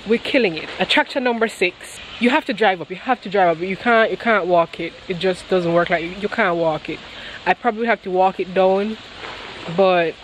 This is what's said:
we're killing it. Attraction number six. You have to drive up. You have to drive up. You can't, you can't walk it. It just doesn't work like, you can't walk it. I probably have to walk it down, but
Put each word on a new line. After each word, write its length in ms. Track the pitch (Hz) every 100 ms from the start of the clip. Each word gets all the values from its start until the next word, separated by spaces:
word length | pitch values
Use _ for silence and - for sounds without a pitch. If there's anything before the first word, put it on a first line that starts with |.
| -
we're 120 | 226
killing 380 | - 285 220 160
it. 120 | - -
Attraction 440 | 185 - 294 -
number 240 | 254 233 226
six. 520 | - 180 - - - - -
You 100 | 240
have 160 | 294 -
to 80 |
drive 280 | 208 214 190
up. 80 | 160
You 60 | 180
have 240 | - 247
to 80 | 214
drive 280 | 196 180 160
up. 60 |
You 140 | 185 190
can't, 340 | 240 233 220
you 60 | 185
can't 280 | 233 214 175
walk 320 | 175 165 -
it. 140 | 170 - -
It 120 | 180
just 280 | 190 180 -
doesn't 240 | 185 170
work 160 | 170 170
like, 320 | 170 170 190
you 80 | 202
can't 280 | - 202 170
walk 320 | 165 156 -
it. 100 | 156 - - - - -
I 80 |
probably 320 | 185 247 214 233
have 160 | 208
to 80 | -
walk 280 | 180 190 185
it 140 | 185
down, 440 | 185 185 190 208 220 - - - - - - - 165
but 380 | 190 180 165 143